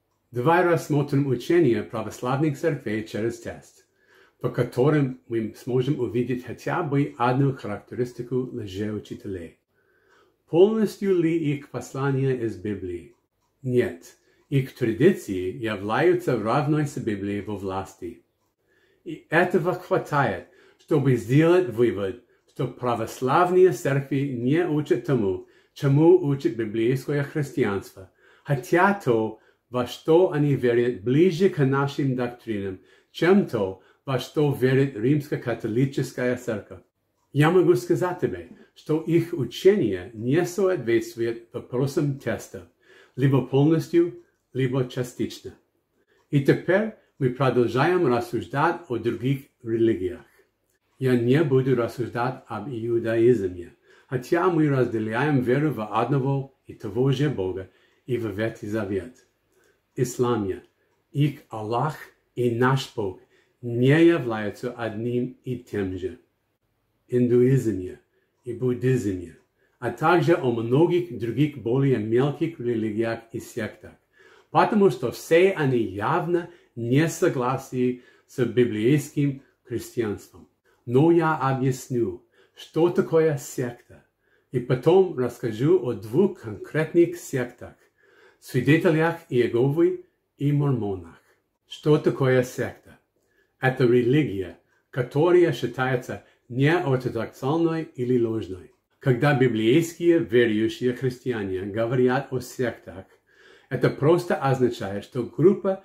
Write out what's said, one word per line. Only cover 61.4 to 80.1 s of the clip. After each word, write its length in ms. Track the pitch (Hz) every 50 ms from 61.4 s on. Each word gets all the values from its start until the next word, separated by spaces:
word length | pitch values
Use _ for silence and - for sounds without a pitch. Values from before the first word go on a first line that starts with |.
| - _
Аллах 460 | 113 110 107 104 117 120 143 156 139 - - - _ _ _ _ _
и 160 | 123 120 120
наш 420 | 113 117 123 127 139 135 - - -
Бог 240 | 117 104 95 - - - _ _ _ _ _ _ _ 123
не 420 | 120 120 117 127 135 147 160 165
являются 680 | 170 170 156 127 117 110 107 104 101 95 - 127 120 120
одним 640 | 117 113 107 101 110 117 123 120 123 123 123 - - _
и 140 | 131 120 -
тем 400 | - - - 101 98 92 92 90
же. 220 | 92 90 82 - _ _ _ _ _ _ _ _ _ _ _ _ _ _ _ _ _ _
Индуизме 920 | 123 123 123 113 120 123 123 131 135 131 110 113 98 92 90 90 - - _ _ _ _ _ _ _ _ _
и 100 | 123 110
буддизме, 840 | 101 127 127 120 107 120 131 131 117 101 101 92 90 85 - - - _ _ _ _ _ _ _ _
а 100 | 120 117
также 460 | - - 151 170 175 170 143 151 175
о 160 | - 135 123
многих 640 | 113 113 113 117 127 147 170 165 175 175 - - 127 104
других 400 | 117 117 107 127 151 147 - 120
более 400 | 98 113 127 139 139 139 123 110
мелких 640 | 104 110 113 123 139 147 139 - 165 151 - -
религиях 640 | 120 120 117 110 107 110 101 110 113 113 113 110 - _
и 80 | - 107
сектах, 540 | - - - 123 107 101 - - - 90 - _ _ _ _ _ _ - _ _ _ _
потому 400 | - 156 185 180 240 208 196 180
что 200 | - - - 113
все 380 | - - - - 160 170 185 196
они 300 | 185 156 147 131 127 117
явно 720 | 110 95 92 101 107 127 156 175 156 170 175 170 170 - - _ _ _ _
не 340 | 120 117 117 131 143 165 156
согласны 920 | - - 185 160 131 131 120 127 131 - - - 139 127 123 123 123 - - _ _ _ _ _
с 180 | - 139 120
библейским 960 | 107 104 123 120 107 107 107 110 127 151 143 135 - - 147 143 143 135 - - _ _ _ _
христианством. 840 | - 120 107 - - - 120 110 104